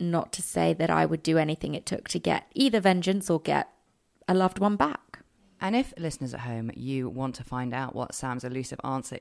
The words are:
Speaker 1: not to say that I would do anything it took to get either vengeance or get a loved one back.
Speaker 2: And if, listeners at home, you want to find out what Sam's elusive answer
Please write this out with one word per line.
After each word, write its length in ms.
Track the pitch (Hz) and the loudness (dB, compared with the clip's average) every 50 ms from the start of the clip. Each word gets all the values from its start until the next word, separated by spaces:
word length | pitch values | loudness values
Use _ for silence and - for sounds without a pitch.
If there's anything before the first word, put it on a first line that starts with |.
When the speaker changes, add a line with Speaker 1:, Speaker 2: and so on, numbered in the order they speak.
Speaker 1:
not 320 | 175 170 170 165 - - - | -2 0 0 0 0 -2 -6
to 100 | - - | -6 -6
say 300 | - - 170 165 170 165 | -2 0 2 2 2 2
that 160 | 160 160 170 | 2 2 2
I 160 | 165 160 160 | 4 4 4
would 160 | 156 165 160 - | 4 2 0 2
do 160 | - 160 160 | 4 4 4
anything 360 | 156 151 156 - - 151 147 | 4 2 0 -2 -4 -4 -4
it 120 | - - | -6 -4
took 220 | - - - - - | -4 -6 -6 -4 -4
to 100 | - 165 | -4 -2
get 320 | - - - - - - - | 0 0 0 0 -2 -4 0
either 260 | - 269 269 220 220 | 2 2 4 4 4
vengeance 500 | 185 190 185 180 175 185 196 202 180 - | 4 4 4 4 2 2 0 0 2 0
or 100 | 170 160 | 0 0
get 280 | - - 147 143 - - - _ _ _ _ _ _ _ _ _ _ | 0 0 0 0 0 -2 -6 _ _ _ _ _ _ _ _ _ _
a 80 | - 180 | 4 4
loved 240 | 185 185 185 - - | 6 4 4 2 2
one 180 | 196 208 208 | 2 2 4
back. 440 | 196 - 302 - - _ _ - - - _ _ _ _ _ _ - | 2 2 0 0 -4 _ _ -20 -20 -20 _ _ _ _ _ _ -4
Speaker 2:
And 160 | - 190 220 | -2 2 2
if, 180 | 247 262 - - | 2 2 0 -4
listeners 380 | - 165 160 147 - 139 123 120 | -6 -6 -6 -4 -4 -6 -6 -6
at 60 | 127 | -6
home, 320 | 120 123 117 113 113 113 - | -6 -6 -4 -4 -4 -6 -6
you 340 | 123 120 131 135 135 127 117 | -6 -6 -4 -2 -2 -2 -2
want 280 | 101 127 131 131 123 | -4 -4 -4 -4 -6
to 80 | - 123 | -8 -10
find 280 | - 127 127 127 123 120 | -8 -6 -4 -4 -2 -4
out 220 | 131 135 127 - | -4 -4 -4 -4
what 200 | 120 123 - - | -6 -6 -6 -6
Sam's 300 | - - 131 123 123 123 | -6 -4 -4 -4 -4 -6
elusive 360 | 127 127 131 127 - 131 - - | -6 -6 -6 -6 -6 -8 -8 -6
answer 360 | 135 131 135 123 - - - | -4 -4 -4 -4 -6 -10 -6